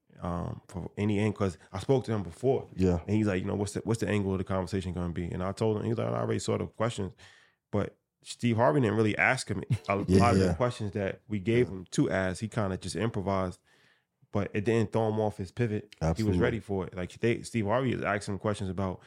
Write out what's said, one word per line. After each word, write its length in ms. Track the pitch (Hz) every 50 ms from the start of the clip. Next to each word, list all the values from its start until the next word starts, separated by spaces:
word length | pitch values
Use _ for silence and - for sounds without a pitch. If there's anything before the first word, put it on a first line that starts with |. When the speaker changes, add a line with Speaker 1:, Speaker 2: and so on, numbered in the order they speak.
| _ _ _ -
Speaker 1:
um, 400 | 92 87 87 87 85 82 80 - - -
for 220 | - 92 80 - - -
any 220 | 101 104 104 95
end, 160 | 107 107 98
'cause 220 | - 104 95 82 - - - -
I 60 | 92
spoke 260 | 82 - 139 131 104
to 80 | - 113
him 100 | 104 92
before. 440 | 87 85 - - 127 135 107 - - -
Speaker 2:
Yeah. 240 | 87 92 92 90 85 - -
Speaker 1:
And 80 | 101 107
he's 100 | 110 104
like, 140 | 92 92
you 60 | 95 101
know, 80 | 101
"What's 180 | 98 101 101 -
the, 80 | - -
what's 160 | - 117 -
the 80 | - 92
angle 240 | 104 104 101 98
of 60 | 95 92
the 60 | 92
conversation 500 | - 98 95 92 87 - 101 90 92 85
gonna 180 | 87 90 85
be?" 140 | 82 90 87
And 180 | 82 85 87 90
I 80 | 95
told 240 | 98 - 113 110 107 104
him, 60 | 98
he 60 | 107
was 80 | 113 113
like, 100 | 113 113
"I 120 | 117 117
already 200 | 117 113 110 107
saw 180 | - - 107 101
the 100 | 98 90
questions." 460 | - - 110 120 117 - 98 90 - - - - - - _ _ _ _ _ _
But 260 | - 104 95 - - _ _ _ _ _
Steve 340 | _ - - - - 120 113
Harvey 240 | 107 117 143 151 147
didn't 140 | 127 104 101
really 220 | 110 113 107 98 -
ask 320 | 87 110 131 127 - -
him 140 | 107 90 - - - - - -
a 140 | 98 98 101
Speaker 2:
<laughs> 40 | -
Yeah, 120 | 90 95
Speaker 1:
lot 140 | - 120 110
of 40 | 95
Speaker 2:
yeah. 80 | 95 90
Speaker 1:
the 40 | 87
questions 380 | - 127 123 120 - 113 101 95
that 280 | 110 98 92 90 - _ -
we 120 | 107 104
gave 280 | 90 110 113 120 123 110
Speaker 2:
Yeah. 60 | 98
Speaker 1:
him 100 | 92 90 -
to 180 | - - 147 -
ask. 280 | 82 95 95 92 92 -
He 60 | 113 107
kinda 300 | - 117 107 95 95 87
just 180 | - 92 -
improvised 640 | 82 101 117 - 104 90 95 98 95 92 92 87 - _ _ _ _ _ _ _ _ _ _ _ _ _ _ -
but 180 | 104 98 - -
it 120 | 110 98
didn't 260 | 117 113 117 110 95
throw 160 | - 110 113 110
him 120 | 107 110
off 160 | 107 104 - -
his 140 | 101 90
pivot. 440 | - - 120 113 104 104 - - - -
He 40 | 156
was 40 | 160
Speaker 2:
Absolutely. 300 | 82 - 110 104 95 90
Speaker 1:
ready 200 | 117 123 120 110
for 260 | - - 98 95 90
it. 80 | - - 90
Like, 200 | 90 87 - -
they, 200 | - 113 113 - -
Steve 220 | - - 117 104 98
Harvey 260 | 110 127 135 127 104
is 80 | 87
asking 320 | - 92 101 104 - - 101
him 60 | 92
questions 300 | - 110 104 - 101 92
about 300 | 92 90 98 92 87 - -